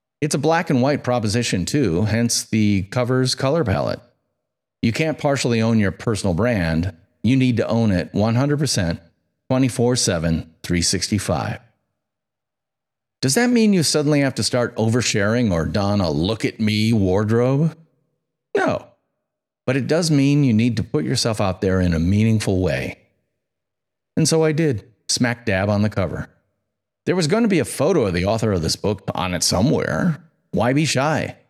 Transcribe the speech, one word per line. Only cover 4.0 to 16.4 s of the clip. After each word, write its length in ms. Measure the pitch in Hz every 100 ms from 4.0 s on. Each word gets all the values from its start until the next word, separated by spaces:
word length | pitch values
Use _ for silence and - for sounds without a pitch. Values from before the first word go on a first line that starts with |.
| - _ _ _ _ _ _ _
You 100 | 117
can't 260 | 113 160 147
partially 440 | 147 135 131 117
own 180 | 113 113
your 140 | 98
personal 400 | - - 104 98
brand. 600 | 85 120 110 82 80 92 - _ _
You 140 | 107 135
need 180 | 127 110
to 120 | -
own 260 | 113 113
it 200 | 90 -
one 220 | - 110 117
hundred 240 | 143 147
percent, 400 | 143 - 85 98 - _ _ _ -
twenty-four 460 | 131 131 - 120 127
seven, 560 | - 85 82 80 - _
three 180 | - 87
sixty-five. 760 | 85 92 - 104 - 78 53 127 _ _ _ _ _ _ _ _ _ _ _ _ _ _ _ _
Does 140 | 131 175
that 140 | 247
mean 240 | 240 220
you 100 | 190
suddenly 380 | 143 151 147 147
have 140 | 139 123
to 80 |
start 320 | 107 127 117 -
oversharing 760 | 113 120 110 110 101 117 117
or 140 | 82 80
don 360 | 101 98 104
a 80 | 87
look-at-me 840 | 73 90 110